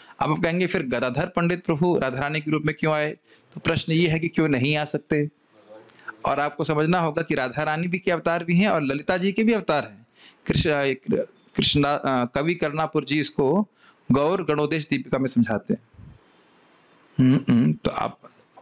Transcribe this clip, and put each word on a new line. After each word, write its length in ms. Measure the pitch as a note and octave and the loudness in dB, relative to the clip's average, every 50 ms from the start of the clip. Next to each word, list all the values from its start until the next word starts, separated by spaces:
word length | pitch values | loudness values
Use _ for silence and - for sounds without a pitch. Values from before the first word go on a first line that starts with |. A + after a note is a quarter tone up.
| - - - - | -20 -14 -8 -4
अब 120 | - D3 | -2 0
आप 120 | D#3 E3 F3 | 0 0 0
कहेंगे, 240 | E3 E3+ F3+ F#3 F3 | 0 0 0 0 0
"फिर 160 | F#3+ F#3 D3 | -2 -2 -2
गदाधर 420 | B2 B2+ A#2+ B2+ B2+ A#2+ C#3 F3 | -2 -2 -2 -2 -2 -2 -2 -4
पंडित 400 | F3+ - F3 E3+ E3+ F3+ F3 - | -4 -2 0 0 0 0 -2 -2
प्रभु 340 | - E3 C#3 F3 F3+ E3+ - | -2 0 2 2 2 2 2
राधा 200 | C3+ C3 B2 C3 | 0 -2 -2 -2
रानी 220 | C#3+ C#3+ D3+ D#3 | -4 -4 -4 -4
के 100 | D3+ D3+ | -2 -2
रूप 120 | D#3 D3+ D3+ | -2 0 0
में 100 | D3+ D3+ - | -2 -2 -2
क्यों 140 | - D#3 D#3 | -2 0 0
आए?" 240 | D3+ D3+ D3+ - - _ - - - _ _ - | 0 0 -2 -4 -8 _ -20 -20 -20 _ _ -16
तो 60 | D#3+ | -8
प्रश्न 340 | - - E3 D#3 - - D#3+ | -4 -2 -2 -2 -2 0 2
ये 140 | D#3+ F3 D#3+ | 2 2 2
है 120 | D#3 E3 | 2 0
कि 80 | E3 E3 | -2 -2
क्यों 200 | - - D#3+ D3+ | 0 0 2 2
नहीं 300 | C#3+ B2 B2 D3 D3+ D3+ | 2 0 0 0 0 0
आ 60 | D3+ | -2
सकते? 460 | - - D3 - - D#3+ D3 D3 D3 - _ _ _ _ _ _ - - - - - - - - - - - - | -2 -4 -4 -2 -2 0 0 0 -2 -6 _ _ _ _ _ _ -20 -20 -20 -20 -20 -20 -20 -18 -18 -12 -6 -4
और 140 | B2+ C3+ C#3+ | -2 0 0
आपको 240 | C#3+ D3 - - D#3+ | -2 -2 -2 -4 -2
समझना 360 | D#3 D#3 D3+ D#3 D#3+ F3+ F3+ | 0 0 2 2 2 2 2
होगा 220 | E3 D#3 D3 E3 | 2 0 0 -2
कि 140 | D#3+ - D#3+ | -4 -2 -2
राधा 280 | C#3 C3 B2+ A#2+ D3 D3+ | -2 -2 -4 -4 -4 -2
रानी 240 | D#3 D3+ D#3+ F3 F3+ | -2 -2 -2 -4 -4
भी 120 | F3 F#3 | -4 -4
के 120 | - F#3+ | -2 0
अवतार 320 | F3 D#3+ - E3+ E3+ F3 E3+ | -2 0 0 0 -2 -2 0
भी 140 | E3 F3 E3+ | 2 2 4
हैं 120 | G#3+ G#3 | 4 4
और 120 | F3+ D#3+ | 2 2
ललिता 360 | D3 C3 C3+ C#3+ D3+ - F3+ F#3 | 0 0 -2 -2 -2 -2 -2 0
जी 140 | F3+ G3 | 0 0
के 120 | F#3+ A3 A3+ | 0 2 2
भी 100 | A3+ A#3 | 2 2
अवतार 300 | G#3 F#3+ - D#3 C#3+ A2+ | 2 0 0 0 0 -2
हैं। 240 | G2+ G2+ G#2 A#2 _ _ - - - - _ - - | -4 -10 -20 -20 _ _ -20 -20 -20 -20 _ -4 -2
कृष्ण, 220 | - D3 - E3+ | 0 0 2 2
अ, 240 | D3 C#3+ C#3 D#3+ F#3 - - - - C#3 - - - - _ _ - | 2 2 2 0 -2 -2 -4 -2 -2 -2 -2 -4 -10 -20 _ _ -6
कृष्णा, 400 | - - - - D3 C#3+ C#3+ D3 | -2 -2 0 2 2 2 2 0
अ, 300 | - - C#3 C3 B2+ A#2+ | 0 0 0 0 0 0
कवि 300 | A#2+ - C#3 D3 E3 F3 | 0 -2 -2 0 0 -2
करणापुर 500 | E3 - D3+ C#3 C#3+ D#3+ D3+ - D#3 C#3 | -2 -2 -4 -2 -2 -2 -2 -2 -2 -2
जी 140 | C3 D3 D#3 | 0 0 0
इसको 480 | C#3+ - - - C#3+ C3 D#3+ G3+ G#3+ - _ _ _ - - _ _ - | 0 0 0 0 2 2 4 2 0 -2 _ _ _ -20 -20 _ _ 2
गौर 320 | B2 C#3 D3 D#3+ F#3+ G3 E3+ | 2 4 4 2 2 0 0
गणोदेश 440 | D3 D3+ D3 D3+ D3 D#3+ D#3+ D3+ - | -2 0 0 0 0 -2 -2 -2 -2
दीपिका 300 | D3 C3 - - C#3 C3 | -4 -4 -2 -2 -2 -2
में 100 | C3+ B2+ | -2 0
समझाते 460 | - B2 A#2 - A2 G2 - - - | 2 2 2 2 0 -2 -2 -4 -4
हैं। 80 | - _ _ _ - - - - - _ _ _ _ _ _ _ _ _ _ _ _ _ _ _ _ _ _ _ - | -4 _ _ _ -20 -20 -20 -20 -20 _ _ _ _ _ _ _ _ _ _ _ _ _ _ _ _ _ _ _ 2
हम्म, 200 | C3 B2+ C3+ C#3 - - | 4 4 4 4 2 2
हम्म, 240 | B2 A#2 C3 G#2+ D2+ | 4 4 4 2 0
तो 180 | - - - | 0 -4 -6
आप, 280 | - - - - - - - - - - - _ _ - | -4 -4 -6 -6 -6 -10 -20 -20 -20 -20 -20 _ _ -4